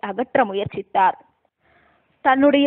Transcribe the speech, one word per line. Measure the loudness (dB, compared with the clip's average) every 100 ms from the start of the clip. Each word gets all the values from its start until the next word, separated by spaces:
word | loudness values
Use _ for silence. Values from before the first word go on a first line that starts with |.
அகற்ற | -10 -8 -4 -2
முயற்சித்தார். | -2 -4 -8 -10 -6 -2 0 -2 _ _ _ _ _ _ _ _ _ _
தன்னுடைய | -2 2 4 4